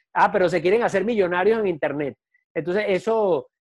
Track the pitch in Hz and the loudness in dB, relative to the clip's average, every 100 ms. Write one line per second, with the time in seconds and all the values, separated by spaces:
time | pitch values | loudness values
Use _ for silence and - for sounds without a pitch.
0 | _ - 190 196 180 175 165 220 214 196 | _ 0 2 2 2 2 2 2 2 0
1 | 196 233 180 180 190 226 208 165 151 139 | 0 0 0 2 2 2 0 -2 -4 -4
2 | 143 113 _ _ _ - 156 185 208 185 | -6 -8 _ _ _ -6 -4 -2 0 -2
3 | 180 226 202 156 - _ | 0 0 0 0 -4 _